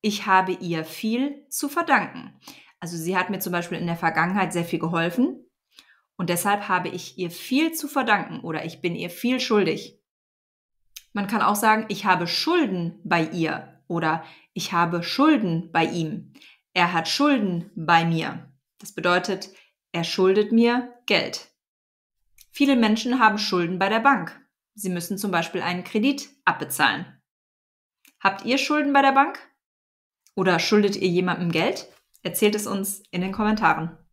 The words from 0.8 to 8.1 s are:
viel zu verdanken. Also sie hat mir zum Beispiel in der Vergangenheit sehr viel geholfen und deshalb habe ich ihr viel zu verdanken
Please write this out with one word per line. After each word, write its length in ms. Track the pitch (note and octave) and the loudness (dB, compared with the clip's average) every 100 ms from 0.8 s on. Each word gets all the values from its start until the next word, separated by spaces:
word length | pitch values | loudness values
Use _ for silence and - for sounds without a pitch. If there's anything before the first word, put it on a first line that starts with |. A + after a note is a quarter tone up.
viel 640 | D#3 - A3 A#3 C#4 C#4+ _ | -4 -6 -2 0 -2 -4 _
zu 200 | - C#4+ | -6 -4
verdanken. 680 | E4+ E4+ B3 - E2 - - - - - _ | -4 2 2 0 -10 -18 -20 -20 -20 -20 _
Also 180 | E3+ E3+ | -10 -6
sie 200 | D#3+ F#3 | -2 -2
hat 120 | - | -2
mir 120 | F#3+ | -4
zum 100 | F#3 | -4
Beispiel 280 | F3 E3+ F3 | -4 -4 -6
in 100 | E3+ | -4
der 80 | E3+ | -2
Vergangenheit 560 | E3 D#3+ E3+ G3 F3+ | 0 2 0 0 0
sehr 120 | F3 | -2
viel 140 | E3+ E3 | -2 -2
geholfen 640 | E3 E3+ E3+ F3 C#4+ - _ _ _ - _ _ _ - | -2 0 0 2 0 0 _ _ _ -20 _ _ _ -8
und 140 | F3 | -2
deshalb 380 | E3+ G3+ G3+ - | 0 0 0 0
habe 200 | F3+ - | -2 -2
ich 300 | F#3 - - | -8 -12 -8
ihr 140 | F3 | -8
viel 400 | E3+ - B3+ D#4+ | -8 -2 0 2
zu 160 | E4 C#4+ | -2 -4
verdanken 520 | C#4+ A#3 | -2 2